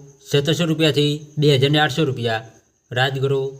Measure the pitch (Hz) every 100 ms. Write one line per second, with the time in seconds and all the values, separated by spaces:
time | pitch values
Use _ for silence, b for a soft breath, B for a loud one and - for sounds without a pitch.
0 | - - - 143 147 160 165 156 156 147
1 | 147 147 - - 147 139 139 151 151 -
2 | 147 120 117 110 - - _ _ _ 123
3 | 135 135 135 135 135